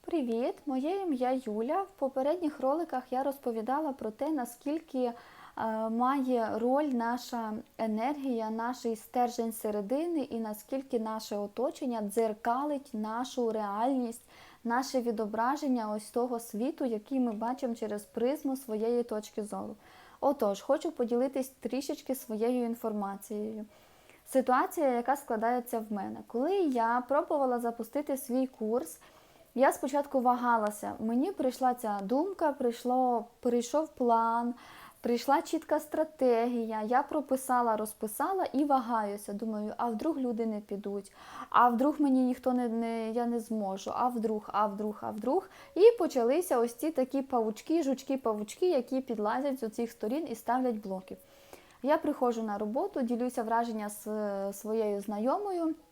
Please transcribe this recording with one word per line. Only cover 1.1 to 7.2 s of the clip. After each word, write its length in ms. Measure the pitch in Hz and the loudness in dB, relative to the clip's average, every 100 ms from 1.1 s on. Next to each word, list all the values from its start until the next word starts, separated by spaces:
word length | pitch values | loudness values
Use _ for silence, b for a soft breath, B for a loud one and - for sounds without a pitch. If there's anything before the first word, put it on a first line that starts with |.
| 254 254 262 240 | 0 0 0 -2
Юля. 360 | 208 233 349 | -4 0 -2
В 60 | 392 - | -2 -4
попередніх 600 | 269 262 269 359 320 302 | -4 0 0 2 -2 0
роликах 440 | 262 302 330 254 254 | 0 0 0 -4 -2
я 120 | 254 | -2
розповідала 680 | 277 277 247 226 220 269 311 | -2 -2 -4 -2 -2 0 -2
про 180 | 262 220 | -4 -8
те, 180 | 214 277 | -4 -2
наскільки, 720 | 311 247 - 277 320 - 262 | -2 -2 -6 -4 -4 -4 -2
е, 140 | 247 240 B B B - 226 220 220 | -2 -4 B B B -6 -2 -2 0
має 600 | 226 247 277 254 247 220 214 | 2 2 2 2 2 2 0
роль 240 | 240 269 302 | 2 4 2
наша 680 | 240 233 247 | 0 0 -2